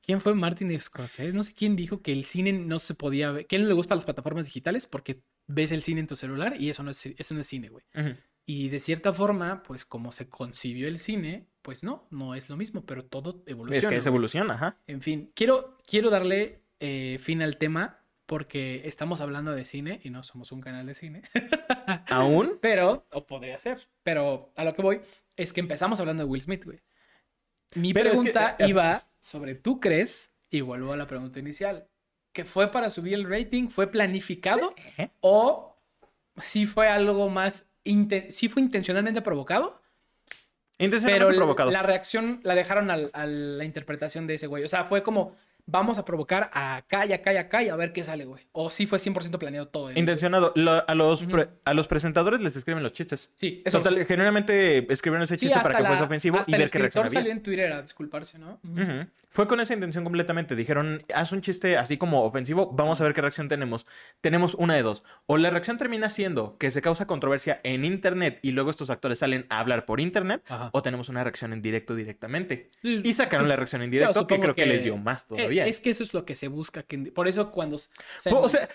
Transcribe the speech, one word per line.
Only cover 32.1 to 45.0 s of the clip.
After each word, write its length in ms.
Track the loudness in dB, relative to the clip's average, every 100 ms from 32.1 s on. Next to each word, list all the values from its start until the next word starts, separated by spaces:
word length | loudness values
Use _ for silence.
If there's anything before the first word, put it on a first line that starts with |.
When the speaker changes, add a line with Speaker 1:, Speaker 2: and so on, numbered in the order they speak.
| _ _
Speaker 1:
¿que 120 | -12
fue 260 | -6 0 2
para 200 | 2 -2
subir 240 | -4 -4
el 120 | -4 -2
rating? 380 | -4 -2 -2 -2
¿Fue 180 | 0 0
planificado? 880 | 2 2 0 -4 -4 2 2 2 -4 -20 -10
Speaker 2:
¿Eh? 100 | -10 _
Speaker 1:
¿O 540 | 6 8 6 2 -4 _ _ _ _ _ _ -14
sí 240 | -4 0 2
fue 220 | 4 4
algo 420 | 6 4 4 2
más 340 | 2 -2 -4 _ _
inten-, 460 | 2 4 4 0 -2
sí 200 | -4 0
fue 100 | 2
intencionalmente 640 | 2 0 0 0 0 -2
provocado? 580 | -2 -4 0 0 0 -6 _ _ _ _ _ -20 _ _ _ _
Speaker 2:
Intencionalmente 480 | 2 2 4 6 6
Speaker 1:
Pero 100 | 6
Speaker 2:
provocado. 320 | 4 4 2
Speaker 1:
la 120 | 2
reacción 580 | 2 0 0 -2 -2 -4
la 120 | 0
dejaron 360 | 2 4 2 2
al, 200 | 0 -2
a 120 | -6 -6
la 380 | -4 -6 -6
interpretación 600 | -8 -10 -8 -6 -6 -6 -6
de 80 |
ese 120 | -6 -4
güey. 160 | -6
O 40 | -2
sea, 160 | -2
fue 180 | 0 0